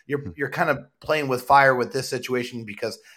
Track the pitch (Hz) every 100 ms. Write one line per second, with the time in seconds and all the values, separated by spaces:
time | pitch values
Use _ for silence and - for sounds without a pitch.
0 | - 143 95 143 139 156 170 135 - _
1 | - 156 135 127 - 139 135 127 110 135
2 | 135 123 117 123 120 120 110 104 113 -
3 | -